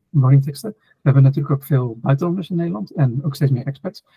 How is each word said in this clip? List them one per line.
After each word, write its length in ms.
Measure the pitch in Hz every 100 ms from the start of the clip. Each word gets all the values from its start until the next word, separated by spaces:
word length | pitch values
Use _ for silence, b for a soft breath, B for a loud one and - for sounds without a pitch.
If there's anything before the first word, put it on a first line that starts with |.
| _
marketingteksten. 640 | 147 131 135 139 - 214 -
We 320 | _ _ 147
hebben 120 | 139
natuurlijk 320 | 135 139 143
ook 100 | 139
veel 340 | - 135 123 117
buitenlanders 480 | - 139 175 185 165
in 60 | 170
Nederland 340 | 170 208 196
en 300 | - 131 131
ook 100 | 147
steeds 160 | - 139
meer 160 | 120 139
expats. 380 | 139 - - _